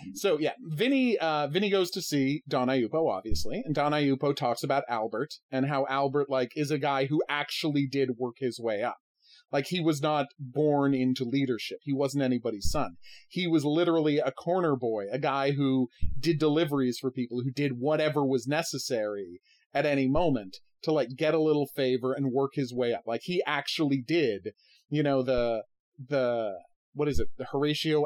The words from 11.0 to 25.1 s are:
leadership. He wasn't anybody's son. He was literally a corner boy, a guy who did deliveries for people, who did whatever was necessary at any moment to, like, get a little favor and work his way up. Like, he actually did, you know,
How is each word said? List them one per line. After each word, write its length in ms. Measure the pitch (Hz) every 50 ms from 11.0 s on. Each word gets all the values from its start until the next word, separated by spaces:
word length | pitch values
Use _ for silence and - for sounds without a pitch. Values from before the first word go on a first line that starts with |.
| 127 131 127 135 127
leadership. 540 | 117 135 139 139 127 120 107 - - 95 -
He 100 | - 147
wasn't 320 | 139 135 143 131 135 143 135
anybody's 460 | 127 127 117 117 117 110 101 - -
son. 260 | - 151 123 92 - - - - - - - _
He 180 | - 170 185
was 200 | 170 165 156 135
literally 520 | 147 147 165 175 170 165 165 151 151 143 151
a 140 | 131 135
corner 420 | - - - 170 180 185 175 156 139
boy, 280 | 123 127 117 110 104 98 101
a 60 | 120 139
guy 320 | 151 143 135 139 139 143
who 360 | 143 139 143 135 131 131 127 - _ - - - - 139
did 200 | 127 165 170 139
deliveries 580 | 156 151 147 160 175 147 143 139 131 123 120 -
for 120 | 135 131
people, 300 | 127 131 123 123 117 127 123
who 80 | 139
did 200 | 123 139 147 143 127 120
whatever 460 | 127 147 156 151 151 151 143 151 143
was 200 | 131 135 123 117 131
necessary 920 | 147 160 156 - - 131 - - 127 110 107 104 104 101 95 87 87 - _ _ _ _ _ _ -
at 100 | 139 147
any 220 | 147 143 139 131 131
moment 480 | 139 160 180 160 135 110 98 92 - - _ _ _ -
to, 80 | - 160
like, 180 | 156 147 127 127 135
get 160 | 127 160 151
a 60 | 160 160
little 260 | 156 156 147 147 143
favor 460 | - - - 135 127 127 123 123 127
and 200 | 131 139 139 131
work 200 | 120 139 139 135 -
his 200 | 147 135 117 123
way 180 | 123 123 120
up. 100 | 113 - -
Like, 140 | - 117 117 -
he 160 | - 180 180 -
actually 560 | 143 151 143 - - - - 160 139 139 135 120
did, 440 | - 160 175 147 117 101 95 92 104 - _ _ _ - _ _ -
you 140 | 147 151 147
know, 180 | 143